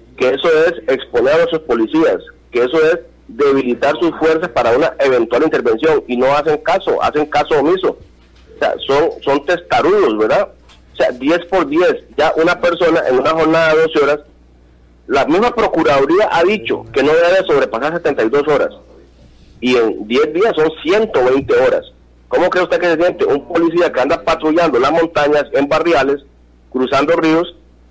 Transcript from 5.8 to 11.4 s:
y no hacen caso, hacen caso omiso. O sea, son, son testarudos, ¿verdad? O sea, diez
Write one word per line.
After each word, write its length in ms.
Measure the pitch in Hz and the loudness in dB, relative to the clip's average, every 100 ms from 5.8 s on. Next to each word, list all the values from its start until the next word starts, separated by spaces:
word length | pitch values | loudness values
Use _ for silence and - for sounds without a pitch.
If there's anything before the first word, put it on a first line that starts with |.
| 156 147 - | 0 0 -2
y 100 | 123 | -2
no 200 | 131 143 | 0 0
hacen 220 | 151 151 | 0 -2
caso, 440 | - 185 180 110 | -2 -2 -2 -2
hacen 220 | 117 147 147 | -2 -2 -2
caso 320 | 143 147 156 | -2 0 0
omiso. 400 | 143 185 160 - - _ _ _ - - | 2 2 0 -4 -14 _ _ _ -20 -6
O 20 | |
sea, 160 | 143 - - | -4 -4 -2
son, 240 | 143 160 - | 0 0 -2
son 200 | - 143 147 | -2 -2 0
testarudos, 720 | 175 - 127 143 208 156 107 | -4 -2 -2 2 2 0 0
¿verdad? 300 | 110 156 202 - - - _ | 0 0 -2 -8 -20 -20 _
O 40 | - | -4
sea, 140 | 131 | -2
diez 260 | 123 135 170 | -2 -2 -2